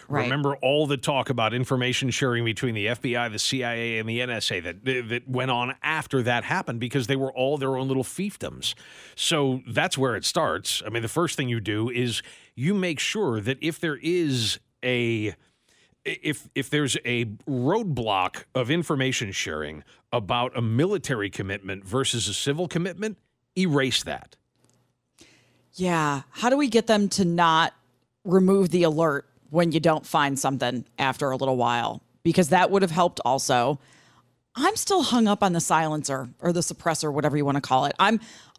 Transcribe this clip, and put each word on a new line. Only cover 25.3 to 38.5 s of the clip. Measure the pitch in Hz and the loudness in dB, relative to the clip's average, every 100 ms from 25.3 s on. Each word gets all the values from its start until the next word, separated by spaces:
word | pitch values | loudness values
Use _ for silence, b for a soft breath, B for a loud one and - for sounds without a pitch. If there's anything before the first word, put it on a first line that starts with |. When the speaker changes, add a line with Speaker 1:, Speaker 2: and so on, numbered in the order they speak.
| b b b _ | b b b _
Speaker 1:
Yeah. | - 180 165 151 139 - | -4 0 2 2 -2 -6
How | - 233 | -4 2
do | 277 | 2
we | 285 | 4
get | 226 220 | 2 4
them | 214 202 | 4 2
to | - 175 | 2 2
not | 170 170 160 165 - _ _ _ _ | 4 6 6 2 -2 _ _ _ _
remove | 202 185 185 196 180 | 2 6 6 6 4
the | 175 | 4
alert | 165 151 165 139 - _ _ | 4 4 2 0 -4 _ _
when | 160 170 | 2 2
you | 156 | 4
don't | 160 156 - | 4 2 2
find | 160 143 135 | 2 2 2
something | 139 135 123 123 - - | 0 0 0 -2 -6 -2
after | 135 127 143 | -2 0 -2
a | 127 | 0
little | 135 127 | 0 2
while? | 117 120 117 - - _ | 2 2 0 -6 -14 _
Because | 170 165 156 | 2 4 6
that | 180 180 | 6 6
would | 196 | 4
have | 190 | 2
helped | 160 175 - | 4 2 2
also. | 120 135 - 123 120 147 b b b b _ _ _ - | 0 0 2 2 2 0 b b b b _ _ _ -2
I'm | 330 440 | 0 0
still | - 381 | 0 0
hung | 269 240 214 | 2 4 4
up | 202 | 4
on | 196 | 2
the | 170 | 0
silencer | - 160 160 151 139 135 123 - | 2 2 2 -2 -4 -6 -6 -4
or | 175 | 0
the | 170 | 0
suppressor, | 156 - 170 160 156 | -2 -2 -2 -2 -2
whatever | 143 151 156 | 0 0 0
you | 139 | 0
wanna | 139 | 0
call | - 131 143 | 2 2 2
it. | - | 2
I'm, | 202 226 B B B | 2 2 B B B